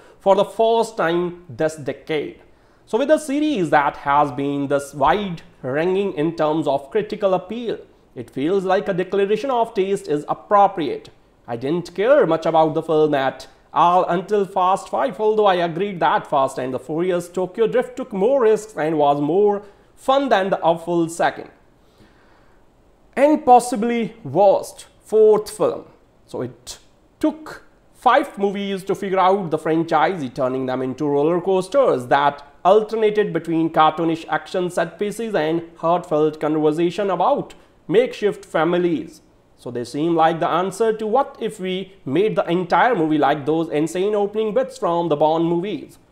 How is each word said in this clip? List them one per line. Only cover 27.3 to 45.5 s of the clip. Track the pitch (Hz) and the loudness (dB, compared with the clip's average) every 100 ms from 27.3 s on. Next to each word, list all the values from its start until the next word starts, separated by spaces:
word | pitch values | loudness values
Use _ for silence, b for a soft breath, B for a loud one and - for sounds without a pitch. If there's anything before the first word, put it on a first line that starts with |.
| 311 - - - _ _ | -4 -16 -20 -20 _ _
five | _ 254 254 - 202 | _ 2 2 0 -4
movies | 202 202 196 190 | -4 -4 -6 -6
to | 190 | -4
figure | 185 196 190 | -4 -2 2
out | 185 202 170 | 2 2 0
the | 156 | -4
franchise, | 165 165 165 156 165 185 127 | 0 -2 0 0 0 -2 -8
turning | 147 127 131 127 | -4 -4 -2 -4
them | 127 | -4
into | 131 127 151 | -6 -4 -2
roller | 143 156 175 | 0 2 0
coasters | 190 185 185 277 226 135 123 | 0 -2 0 0 2 0 0
that | 143 143 143 - _ | 2 2 -2 -20 _
alternated | 175 214 214 226 214 214 185 | 4 4 4 0 0 2 0
between | 165 170 160 160 | -2 -2 -2 0
cartoonish | 160 156 156 165 160 - | 4 2 2 -2 -2 -4
action | 156 - 190 180 | -6 -4 -4 -4
set | 180 170 - | -4 -4 -4
pieces | 208 190 226 | -6 -6 -4
and | 190 156 165 165 - | -2 0 -2 -6 -6
heartfelt | 165 175 175 151 156 156 | -2 0 0 0 0 0
conversation | 151 156 156 156 175 190 196 | -2 2 0 2 -2 0 -2
about | 175 208 269 - - b b - | 0 0 0 -4 -14 b b 0
makeshift | 190 254 - 202 - | 2 2 0 -2 -2
families. | - 170 160 175 175 147 - - _ _ _ _ | -4 0 2 2 0 -2 -6 -18 _ _ _ _
So | 127 | -10
they | 123 | -8
seem | 117 143 170 | -8 -4 0
like | 170 160 170 | 2 2 2
the | 156 | -2
answer | 160 190 185 226 | -2 -2 -2 -2
to | 220 220 | 0 0
what | 247 277 - | 0 -2 -6
if | 220 214 | -8 -6
we | 185 185 185 - | -6 -6 -8 -12
made | 135 147 208 175 | -2 0 2 0
the | |
entire | 170 175 175 180 233 | -2 -2 0 2 4
movie | 208 160 151 | 2 0 2
like | 139 151 139 | 2 0 -2
those | 165 160 | -2 -2
insane | 151 160 180 202 | -2 -2 -2 -2
opening | 208 202 214 220 | 0 -2 -2 -2
bits | 240 262 - | -2 -4 -4
from | 185 170 170 | -2 0 0
the | 147 | 2
Bond | 151 165 | 2 2
movies, | 170 | 0